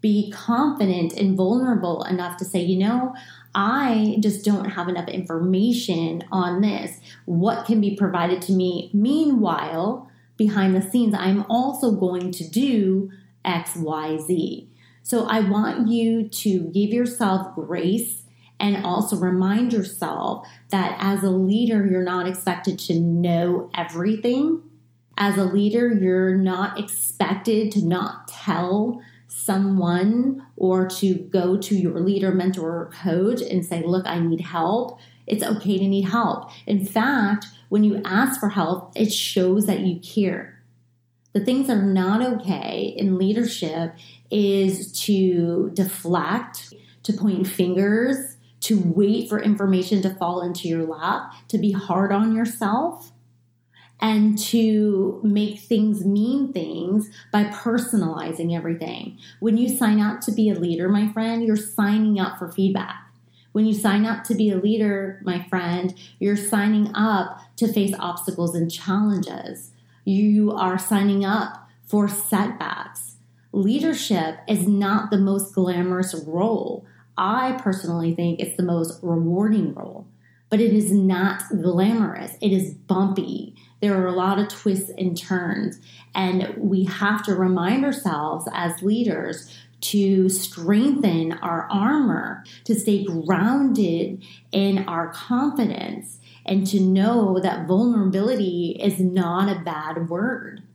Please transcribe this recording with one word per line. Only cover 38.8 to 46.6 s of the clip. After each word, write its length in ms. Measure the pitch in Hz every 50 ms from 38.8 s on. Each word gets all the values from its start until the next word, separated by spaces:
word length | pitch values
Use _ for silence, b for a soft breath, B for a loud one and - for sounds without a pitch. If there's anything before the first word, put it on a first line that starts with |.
| - - -
it 160 | - 220 208
shows 540 | - - - - - 202 185 185 185 208 202
that 160 | 202 196 -
you 180 | 202 185 175 175
care. 600 | - - - 220 202 180 - - - - - - _ _ _ _ _ _ _ _ _ _ _ _ _ _ _
The 100 | 202 202
things 240 | 196 240 269 269 269
that 100 | 247 208
are 40 |
not 400 | 196 196 190 185 185 185 202 220
okay 720 | 247 254 254 214 - 196 190 143 - - - - - - -
in 220 | - - 196 185 180
leadership 800 | 190 190 214 226 240 233 - - - 160 156 165 165 165 B B B B B B B B
is 600 | - 208 202 196 196 196 196 190 185 185 - -
to 800 | - - - - 202 190 190 185 180 175 170 170 170 180 - - 175
deflect, 1000 | - 190 190 - - - 165 170 170 147 156 190 240 240 - - -